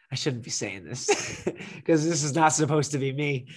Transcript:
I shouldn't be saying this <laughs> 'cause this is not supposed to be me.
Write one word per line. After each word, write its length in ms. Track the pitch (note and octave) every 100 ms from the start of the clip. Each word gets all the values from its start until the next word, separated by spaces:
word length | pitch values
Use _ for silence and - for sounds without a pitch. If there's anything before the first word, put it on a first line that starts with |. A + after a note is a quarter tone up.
| -
I 40 | C3
shouldn't 260 | D#3 B2
be 80 | B2
saying 340 | - G#2 G2
this 220 | D#2+ B2+ -
<laughs> 380 | G4+ - - - - - -
'cause 200 | - D#3+ D#3+
this 160 | D#3+
is 100 | D3
not 180 | D3 D#3
supposed 380 | D3+ D3 D3+ C3+
to 60 | C#3+
be 140 | C3+
me. 340 | C3+ D3 C3+ -